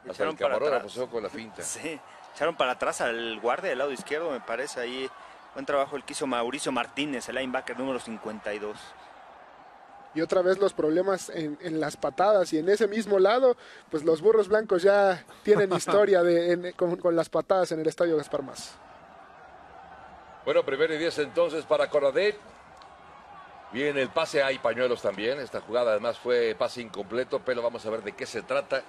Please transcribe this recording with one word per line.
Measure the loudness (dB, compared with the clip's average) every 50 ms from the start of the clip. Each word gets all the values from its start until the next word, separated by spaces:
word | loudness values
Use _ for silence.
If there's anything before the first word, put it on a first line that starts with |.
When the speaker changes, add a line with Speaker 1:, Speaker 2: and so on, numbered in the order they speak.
Speaker 1:
Hasta | _ -14 -6 -4 -4
Speaker 2:
Echaron | -4
Speaker 1:
el | -4
Speaker 2:
para | -2 -2 -2 0
Speaker 1:
camarógrafo | 0 0 0 0 -2 -4
Speaker 2:
atrás. | -6 -8
Speaker 1:
se | -8
fue | -8 -6
con | -6 -6 -6
la | -6
finta. | -10 -10 -14 -14 -14 -12
Speaker 2:
Sí, | -10 -10 -10 -8 -8 -10 -10 -10 -16 -20 -20 -20 -20 -20 -6
echaron | -2 -2 -2 0
para | 0 0 0 0
atrás | -2 -2 -4 -2 -2
al | -2 -2 -2 -4 -4 -6 -8 -2
guardia | 0 0 0 0 -2 -4
del | -2 -2
lado | -2 -4 -4
izquierdo, | -8 -6 -6 -6 -4 -4 -6
me | -6 -8
parece, | -6 -6 -6 -6 -6 -6 -6 -8
ahí. | -8 -6 -6 -8 -8 -10 -10 -16 -20 -20 -20 -20 -20 -16 -14
Buen | -10 -4
trabajo | -2 0 0 0 -2 -4
el | -10 -10
que | -10
hizo | -8 -6 -4
Mauricio | -2 0 -2 -2 -2 -4 -4 -4 -4 -2
Martínez, | -2 -4 -4 -4 -6 -4 -4 -4 -6 -6 -6
el | -6
linebacker | -6 -6 -4 -4 -6 -6 -6 -8 -6
número | -6 -4 -4 -6
cincuenta | -6 -8 -12 -10 -10 -10 -10 -8 -8 -8 -6
y | -6
dos. | -8 -8 -10 -12 -16 -20 -20 -20 -20 -20 -20 -20 -20 -20 -20 -20 -20 -20 -20 -20 -20 -20 -20 -20 -20 -20 -20 -20 -20 -10 -4
Speaker 3:
Y | -4
otra | -2 0 2 2
vez | 4 2 2
los | 2 2 0 0
problemas | 0 0 2 2 2 2 2 0 -2 -4 -10
en, | -8 -6 -6 -6 -8 -8
en | -8 -6 -4 -4
las | -4 -4 -6
patadas | -4 -6 -6 0 2 4 4 6 4 4 2 0
y |
en | 0 2 2
ese | 2 4 2
mismo | 0 0 -2 0 2 4 6
lado, | 6 6 6 6 4 4 4 2 -6 -20 -20 -20 -14 _
pues | -6 0 2
los | 2 2 4
burros | 4 6 6 6 4
blancos | 4 2 2 2 2 0 6
ya | 6 6 6 8 6 4 2 0 -6 -18 -20 -6 4
tienen | 4 6 6 6 2 2
Speaker 1:
<laughs> |
Speaker 3:
historia | 0 2 4 4 6 6 8 6 6 6
de, | 6 4 4 4 4 2
en, | 0 0 -8
con, | -2 -2 0 0 0
con | 0 0 2 2
las | 2 0 0
patadas | -2 -2 2 2 2 2 2 0 -2
en | -2
el | -2
Estadio | -2 0 2 2 2 2
Gaspar | 0 0 -2 -6 -6
Más. | -6 -6 -12 -14 -16 -16 -18 -20 -20 -20 -20 -20 -20 -20 -20 -20 -20 -20 -20 -20 -20 -20 -20 -20 -20 -20 -20 -20 -20 -20 -20 -20 -20 -20 -20 -20 -20 -20 -20 -10 -6
Speaker 1:
Bueno, | 0 2 2 2
primero | 2 0 0 0 0 0
y |
diez | -2 -2 -2 -2 -2
entonces | -4 -2 0 0 0 0 0 -6 0
para | 0 2 2 2 2
Conadep. | 2 2 2 2 2 2 0 0 -2 -4 -14 -20 -20 -20 -20 -20 -20 -20 -20 -20 -20 -20 -20 -20 -20 -20 -20 -20 -20 -20 -20 -20 -20 -20 -20 -12
Viene | -6 -4 -4 -2 0 0
el | -2 0
pase, | 0 -2 -2 0 0 0
hay | 2 2 -2
pañuelos | 0 -2 -2 0 0 0 0 0 0
también. | -2 -4 -2 -2 -2 -4 -2 -4
Esta | -8 -8 -10 -10
jugada | -8 -2 -2 0 2 2
además | 2 2 0 -2 -4
fue | -4 -2 0 2 2 2 0 0
pase | -2 -4 -4 -4 -8
incompleto, | -12 -10 -10 -10 -10 -6 -4 -4 -4 -2 -4 -4 -2
pero | -2 -4 -2
vamos | -2 -4 -4 -4 -6
a | -6
ver | -6 -4
de | -6 -8 -10
qué | -10 -12
se | -8 -8 -10
trata. | -6 -2 -4 -4 -2 -2 -4 -4 -4